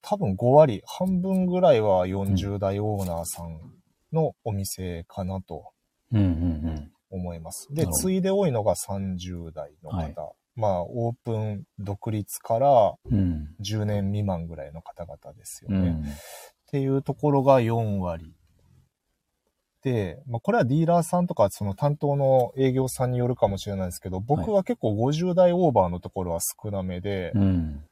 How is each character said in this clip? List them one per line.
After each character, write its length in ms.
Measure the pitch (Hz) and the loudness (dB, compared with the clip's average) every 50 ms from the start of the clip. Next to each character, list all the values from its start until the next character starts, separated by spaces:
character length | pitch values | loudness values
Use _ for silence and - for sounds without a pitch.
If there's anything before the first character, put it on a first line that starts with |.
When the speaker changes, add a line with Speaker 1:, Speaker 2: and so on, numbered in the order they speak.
Speaker 1:
多 160 | - - 208 | -2 -4 -4
分 200 | 202 185 107 95 | -2 -2 -4 -2
五 160 | 95 117 120 131 | 0 2 6 8
割、 300 | 147 156 143 107 95 - | 8 8 8 4 -4 -8
半 340 | - - - 185 190 185 180 | -12 -6 -4 -2 0 0 0
分 260 | 175 190 190 185 185 | 0 0 0 0 0
ぐ 140 | 180 175 180 | 0 2 4
ら 120 | 180 170 143 | 6 6 6
い 80 | 113 | 6
は 260 | 107 107 95 92 90 | 6 4 4 2 2
四 300 | 92 95 98 98 95 98 | 0 0 -2 0 0 0
十 220 | 90 80 98 101 101 | 0 0 -2 -4 -2
代 200 | 101 98 98 101 | -2 -2 -2 -2
オ 200 | 104 107 107 98 | -2 -2 -2 -2
ー 80 | 95 | -4
ナ 160 | 90 85 82 85 | -4 -6 -6 -6
ー 20 | |
さ 180 | - - - 85 | -8 -10 -10 -10
ん 180 | 82 80 80 - - - _ _ _ _ _ _ _ - | -12 -12 -14 -16 -20 -20 _ _ _ _ _ _ _ -2
の 220 | 165 160 135 - _ _ | 0 0 0 -4 _ _
お 80 | 117 104 | -4 -4
店 520 | 98 95 - - - 92 90 87 82 85 | -4 -4 -6 -8 -8 -8 -8 -8 -8 -10
か 200 | _ - - 95 | _ -10 -8 -6
な 160 | 90 95 95 92 | -6 -6 -6 -8
と 300 | _ 82 76 - - _ _ _ _ _ _ _ _ 120 | _ -14 -14 -14 -18 _ _ _ _ _ _ _ _ 0
Speaker 2:
う 60 | 107 | 2
ん 0 | |
う 40 | 101 | 2
ん 20 | |
う 20 | 90 85 78 85 87 80 76 76 82 80 | 2 2 2 0 0 -2 -2 -4 -4 -4
ん。 200 | 76 73 78 _ _ _ _ | -6 -10 -14 _ _ _ _
Speaker 1:
思 260 | 95 92 90 87 85 | -10 -8 -8 -8 -8
い 60 | 82 | -10
ま 120 | 80 82 - | -12 -14 -14
す。 160 | - - _ | -14 -14 _
で、 120 | 139 156 156 | -2 -2 -2
Speaker 2:
な 0 | |
る 40 | |
ほ 60 | 90 87 | 0 0
ど。 60 | - | -2
Speaker 1:
次 200 | - 190 185 190 | 0 0 0 2
い 20 | |
で 100 | 175 190 | 0 2
多 160 | 190 202 202 | 2 2 2
い 60 | 170 127 | 2 0
の 120 | 113 104 | 2 2
が 120 | 107 90 | 2 0
三 400 | - - - 98 98 98 95 92 | 0 -2 -8 -6 -6 -4 -6 -6
十 340 | 87 90 92 90 87 85 82 76 | -6 -8 -8 -10 -10 -10 -12 -12
代 180 | 76 73 73 76 _ - | -12 -14 -14 _ _ -12
の 80 | 78 | -6
方。 60 | 113 | -4
Speaker 2:
は 120 | 92 80 76 | -4 -4 -4
い。 60 | 76 80 76 - - _ _ _ _ | -6 -10 -12 -12 -14 _ _ _ _
Speaker 1:
ま 120 | 120 113 104 | -2 -2 0
あ、 140 | 95 87 87 | 0 0 -4
オ 300 | - - 123 117 117 117 | -4 -4 -4 -2 -2 -4
ー 20 | - _ | -6 _
プ 140 | 120 113 110 | -6 -4 -4
ン、 240 | 110 107 104 98 - _ _ - | -4 -4 -6 -8 -10 _ _ -12
独 320 | 101 98 101 - - 113 | -8 -8 -8 -6 -6 -4
立 280 | 110 107 98 - - - | -4 -4 -4 -6 -10 -14
か 180 | _ - 117 113 | _ -2 0 2
ら 360 | 135 143 139 120 104 90 - _ _ - | 4 6 6 6 6 4 2 _ _ 0
Speaker 2:
う 60 | 123 | 0
ん。 380 | 101 95 90 82 78 76 76 - _ | 2 2 2 0 -4 -6 -12 -12 _
Speaker 1:
十 260 | 104 95 107 107 107 | -8 -4 -4 -2 -2
年 220 | 107 104 101 98 98 | 0 -2 -2 -2 -2
未 140 | 101 104 104 | -2 -2 -2
満 220 | 101 92 85 82 | -2 -2 -4 -6
ぐ 100 | 82 85 | -10 -10
ら 100 | 78 69 | -12 -14
い 60 | 71 73 | -12 -14
の 100 | 82 - | -16 -16
方 220 | - - - 87 | -18 -16 -14 -14
々 280 | - 71 - _ - - | -14 -14 -20 _ -20 -20
で 80 | - - | -20 -18
す 200 | - - - - | -18 -18 -16 -8
よ 60 | - | -4
ね。 80 | 101 95 | 0 0
Speaker 2:
う 120 | 92 90 82 | 2 0 0
ん。 100 | 78 76 | -2 -4
Speaker 1:
っ 40 | 71 71 76 - - - - - - _ _ _ _ | -8 -10 -12 -14 -18 -18 -18 -20 -20 _ _ _ _
て 100 | - 143 | -4 -2
い 80 | 135 135 | 0 2
う 140 | 135 135 135 | 0 0 0
と 120 | - 135 | -2 -6
こ 160 | - - 147 | -2 0 2
ろ 120 | 143 139 131 | 2 4 6
が 180 | 139 135 131 | 6 6 6
四 400 | 117 113 117 117 113 104 101 98 | 6 4 2 0 0 0 -2 -2
割。 340 | 92 87 82 82 82 80 - _ _ _ _ _ _ _ _ _ _ _ _ _ _ _ _ _ _ _ _ _ _ _ _ _ _ _ _ _ _ | -2 -4 -6 -8 -10 -16 -20 _ _ _ _ _ _ _ _ _ _ _ _ _ _ _ _ _ _ _ _ _ _ _ _ _ _ _ _ _ _
で、 380 | 135 127 113 101 90 78 - - | -2 0 0 0 -2 -6 -10 -10
ま 120 | 131 120 117 | -8 -8 -4
あ、 20 | |
こ 120 | _ - 214 | _ 0 2
れ 60 | 240 | 4
は 60 | 196 | 4
デ 100 | 117 135 | 4 4
ィ 80 | 156 165 | 2 4
ー 40 | |
ラ 120 | 160 170 175 | 4 4 2
ー 40 | 165 | 2
さ 160 | - - 180 | 2 0 0
ん 60 | 175 | 0
と 80 | 175 - | 0 2
か、 140 | - 107 98 | 2 2 2
そ 160 | - - 101 | 2 -2 -4
の 100 | 101 98 | -4 -4
担 220 | - - 147 147 | 0 0 0 0
当 200 | - - 143 143 | 0 -2 -2 0
の 360 | 143 139 135 131 131 123 117 - 135 | 2 4 6 6 6 4 2 0 0
営 140 | 135 131 127 | 2 2 2
業 160 | 131 131 127 | 2 0 -2
さ 180 | - - 127 | -2 -2 -2
ん 60 | 123 123 | 0 0
に 60 | 123 | 0
よ 100 | 123 120 | 0 0
る 60 | 127 | 2
か 140 | - - 101 | 2 2 0
も 80 | 98 | 0
し 100 | 92 - 104 | -2 -6 -6
れ 60 | 101 | -4
な 80 | 95 92 | -4 -4
い 20 | |
で 60 | 90 87 | -6 -6
す 80 | - | -8
け 100 | _ 95 | _ -6
ど、 60 | 90 | -6
Speaker 2:
は 60 | 92 101 | -6 -2
い。 20 | |
Speaker 1:
僕 260 | 120 143 - 175 220 214 | 0 0 0 0 0 0
は 100 | 196 185 | 0 0
結 180 | - 240 - | 0 -4 -2
構 140 | - 117 104 | -2 -2 0
五 180 | 104 117 131 151 | 2 0 0 0
十 220 | 156 175 185 175 | 0 -2 0 4
代 180 | 180 185 180 175 | 6 6 6 6
オ 180 | 180 185 160 | 4 4 4
ー 20 | 127 | 6
バ 120 | 107 92 | 4 2
ー 40 | 87 | 2
の 120 | 87 87 | 0 -6
と 100 | - 87 | -8 -8
こ 140 | _ 98 92 | _ -6 -4
ろ 80 | 87 85 | -2 -2
は 80 | 82 | -2
少 300 | - - - _ - 110 | -4 -6 -8 _ -8 -6
な 120 | 101 98 92 | -6 -4 -4
め 180 | 92 90 90 | -4 -6 -6
で、 300 | 87 101 101 95 90 82 - | -4 -4 -4 -4 -4 -2 2
Speaker 2:
う 40 | 101 | 2
ん。 440 | 98 95 92 87 82 78 73 71 73 _ | 4 4 4 2 0 -2 -6 -10 -14 _